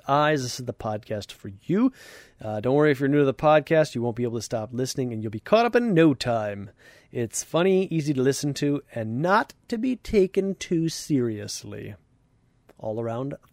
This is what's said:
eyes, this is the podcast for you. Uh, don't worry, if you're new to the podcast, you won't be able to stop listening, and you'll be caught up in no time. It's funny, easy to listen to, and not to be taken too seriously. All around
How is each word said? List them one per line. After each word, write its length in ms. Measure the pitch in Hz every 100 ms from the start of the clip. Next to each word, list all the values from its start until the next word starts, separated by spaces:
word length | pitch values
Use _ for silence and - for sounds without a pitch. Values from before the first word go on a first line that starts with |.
| -
eyes, 360 | 143 151 151
this 180 | 127 -
is 60 | 120
the 80 |
podcast 580 | - 110 107 - 107 -
for 180 | - 110 98
you. 280 | - 190 254 - - - - _
Uh, 200 | 107 107
don't 140 | 123
worry, 160 | 143 151
if 100 | 131
you're 80 | 139
new 100 | 143
to 40 |
the 80 | 135
podcast, 600 | - 151 156 139 160 151
you 80 | 123
won't 120 | 117 113
be 60 |
able 140 | 120 117
to 40 |
stop 260 | - 117 107
listening, 400 | 123 131 - 123
and 100 | 110
you'll 80 | 110
be 80 | 107
caught 240 | - 220
up 100 | 233
in 200 | 240 240
no 180 | 165 165
time. 580 | 131 127 117 107 101 98 - - - _
It's 320 | 127 113 -
funny, 440 | - 160 185 190 190
easy 260 | 165 147
to 80 | 131
listen 320 | 127 135 147
to, 280 | 135 147 143 -
and 280 | 120 107 117
not 320 | 175 208 - - -
to 100 | 226
be 180 | 254 247
taken 580 | - 214 185 202 196
too 360 | 185 - 170 165
seriously. 1040 | - - 143 120 104 104 - 104 104 104 107 _ _ _ _ _ _ _ -
All 220 | 110 110
around 340 | 113 117 139 - _